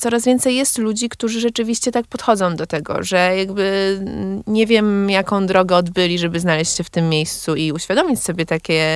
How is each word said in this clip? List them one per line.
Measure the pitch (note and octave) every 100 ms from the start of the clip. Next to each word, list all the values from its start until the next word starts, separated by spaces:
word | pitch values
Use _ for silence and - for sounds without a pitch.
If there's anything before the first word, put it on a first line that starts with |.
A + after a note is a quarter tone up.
coraz | A#3 A#3
więcej | B3 B3+ C4 B3+
jest | C4+ -
ludzi, | A3 G#3+ A#3
którzy | - A3+ A3+
rzeczywiście | A#3 A#3 A3+ A#3 B3+
tak | A#3+ A#3
podchodzą | B3+ - G#3+ F#3 E3
do | D#3+
tego, | D#3 - -
że | F#3 F#3 F3+ F#3
jakby, | F#3+ G3 G3 G3 G3 G3
mm, | F#3+ - F#3+ G3 -
nie | G#3+ A3
wiem, | A3 G#3+ G3+ G3
jaką | F#3+ F#3+ G3+ F#3+
drogę | F#3+ F#3 F3+
odbyli, | F3 F3+ F3+ F3
żeby | E3+ E3+
znaleźć | F3+ D#3 E3+ -
się |
w | E3+
tym | F3 E3
miejscu | D#3 D#3+ - - D3+
i | D#3
uświadomić | D#3 - G#3 E4+ A#3+
sobie | - F3 D#3+
takie | E3 - D#3+ D#3